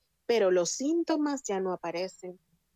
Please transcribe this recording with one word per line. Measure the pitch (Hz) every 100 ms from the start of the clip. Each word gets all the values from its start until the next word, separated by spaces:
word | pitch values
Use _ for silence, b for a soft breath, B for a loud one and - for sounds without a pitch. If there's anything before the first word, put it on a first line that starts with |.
| _ _ -
pero | 233 190
los | 180 170
síntomas | - 277 339 330 302 294 277
ya | - 196
no | 190
aparecen. | 175 170 170 185 - 180 180 _ _ _